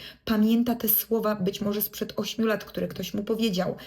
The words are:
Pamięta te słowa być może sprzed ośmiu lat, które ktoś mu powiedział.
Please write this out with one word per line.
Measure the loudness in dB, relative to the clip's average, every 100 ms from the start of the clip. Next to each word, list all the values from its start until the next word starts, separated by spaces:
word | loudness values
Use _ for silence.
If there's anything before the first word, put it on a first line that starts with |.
| -10 -10 0
Pamięta | 4 6 6 4 0
te | 0
słowa | 0 2 2 2 0
być | 0 0
może | -2 -2
sprzed | -4 -6 -6 -4
ośmiu | -6 0 0
lat, | 0
które | -4 -6 -6
ktoś | -6 -6
mu | -4
powiedział. | -2 2 2 2 -2 -4